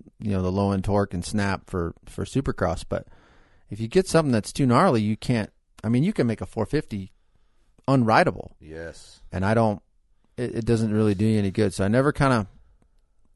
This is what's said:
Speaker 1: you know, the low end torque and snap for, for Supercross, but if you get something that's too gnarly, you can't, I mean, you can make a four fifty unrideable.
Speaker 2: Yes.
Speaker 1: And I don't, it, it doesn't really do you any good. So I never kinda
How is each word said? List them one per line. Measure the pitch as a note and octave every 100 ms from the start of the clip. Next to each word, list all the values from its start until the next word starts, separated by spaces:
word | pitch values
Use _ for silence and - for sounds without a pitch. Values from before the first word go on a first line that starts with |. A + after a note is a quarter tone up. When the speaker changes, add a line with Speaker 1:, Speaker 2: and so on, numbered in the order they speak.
| - _
Speaker 1:
you | A2
know, | G2
the | F#2
low | F#2+ G2+
end | G2 F#2
torque | G2+ G2+
and | F2+
snap | F2 G#2 G2+ F#2+ -
for, | F#2+ E2+ - -
for | - F#2
Supercross, | C3 C#3 B2 F2+ E2+ -
but | F#2 - - _ _ _ _ _
if | G#2
you | A2+
get | F#3 F#3+
something | E3 D3+
that's | A#2 -
too | - C3+
gnarly, | A#2+ F#3 A#2+
you | G#2+ A2
can't, | - A#2+ G2+ _ _ -
I | A2
mean, | A#2+
you | E3+
can | A3 B2
make | A2+
a | F#2+
four | - G#2
fifty | D3 - G#2 F#2+ _ _ _ _ _ _ _ -
unrideable. | C3+ A2+ A#2 E3+ F#2+ - -
Speaker 2:
Yes. | - D#2+ E2 - - - -
Speaker 1:
And | F#2 F#2+
I |
don't, | A2 A2 G2+ _ _ _ _ _ -
it, | B2 -
it | A2+
doesn't | A#2 A2+
really | G#2+ G#2+ F#2+
do | A2
you | A2
any | G2+
good. | F2+ G#2
So | - G2
I |
never | A#2 C3+
kinda | - C#3+ B2 G2 - _ _ _ _ _ _ _